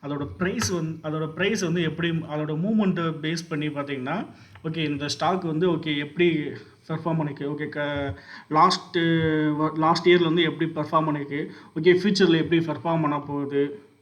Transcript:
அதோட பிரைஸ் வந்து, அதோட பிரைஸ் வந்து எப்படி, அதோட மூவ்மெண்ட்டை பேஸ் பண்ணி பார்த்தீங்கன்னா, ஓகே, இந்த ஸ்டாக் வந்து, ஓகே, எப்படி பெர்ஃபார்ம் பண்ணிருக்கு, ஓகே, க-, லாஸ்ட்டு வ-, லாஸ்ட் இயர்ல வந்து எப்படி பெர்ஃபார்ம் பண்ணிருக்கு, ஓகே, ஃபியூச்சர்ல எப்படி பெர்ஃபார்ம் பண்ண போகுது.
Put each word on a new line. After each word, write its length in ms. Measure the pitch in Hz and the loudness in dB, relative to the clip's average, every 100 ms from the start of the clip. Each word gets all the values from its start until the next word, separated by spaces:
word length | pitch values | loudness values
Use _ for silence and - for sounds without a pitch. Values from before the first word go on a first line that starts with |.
அதோட 240 | 143 143 143 - | -8 -6 -8 -4
பிரைஸ் 320 | 180 233 214 | -4 -2 -2
வந்து, 400 | 175 160 160 156 | -2 -4 -6 -6
அதோட 240 | 156 156 | -6 -6
பிரைஸ் 280 | 156 196 220 | -2 -2 0
வந்து 200 | 180 170 | -2 0
எப்படி, 280 | 165 151 170 | -2 -2 -2
அதோட 480 | 160 - 151 151 156 | -2 -4 -4 -4 -2
மூவ்மெண்ட்டை 540 | 196 220 196 175 165 151 | 0 2 2 0 -2 -2
பேஸ் 260 | 156 165 - | -4 -4 -6
பண்ணி 180 | 151 151 | -4 -4
பார்த்தீங்கன்னா, 600 | 147 139 135 127 175 285 - - - | -4 -6 -6 -4 -6 -6 -14 -20 -12
ஓகே, 140 | 160 165 | -8 -4
இந்த 300 | 151 143 143 | -4 -4 -6
ஸ்டாக் 340 | - 156 185 | -2 -2 -2
வந்து, 300 | 175 156 180 | -2 0 0
ஓகே, 260 | 165 160 147 | 0 -2 -4
எப்படி 400 | 143 175 175 156 143 - - _ - | -4 2 2 2 -4 -10 -16 _ -8
பெர்ஃபார்ம் 320 | 160 170 160 | -6 -2 -2
பண்ணிருக்கு, 260 | 151 135 143 | -2 -4 -6
ஓகே, 240 | 147 151 | -6 -6
க-, 460 | 151 147 143 139 135 - - - | -4 -4 -4 -4 -8 -14 -20 -2
லாஸ்ட்டு 500 | 156 180 180 - 180 165 165 160 156 151 151 | 4 6 4 -4 0 2 4 2 2 2 2
வ-, 180 | 156 156 | 0 2
லாஸ்ட் 300 | 156 165 175 | 2 4 6
இயர்ல 160 | 175 | 6
வந்து 180 | 170 165 | 6 2
எப்படி 300 | 160 151 160 | 2 0 -4
பெர்ஃபார்ம் 360 | 156 151 160 156 | -2 0 0 2
பண்ணிருக்கு, 400 | 147 143 143 160 - - - | -2 -4 -6 -8 -12 -12 2
ஓகே, 180 | 165 180 | 4 6
ஃபியூச்சர்ல 400 | 214 196 185 165 | 4 4 6 6
எப்படி 280 | 143 165 160 | 4 2 0
பெர்ஃபார்ம் 360 | 143 170 165 | -4 -2 0
பண்ண 180 | 151 147 | 0 -2
போகுது. 680 | 143 143 139 139 143 143 - _ | -4 -6 -2 0 -2 -4 -18 _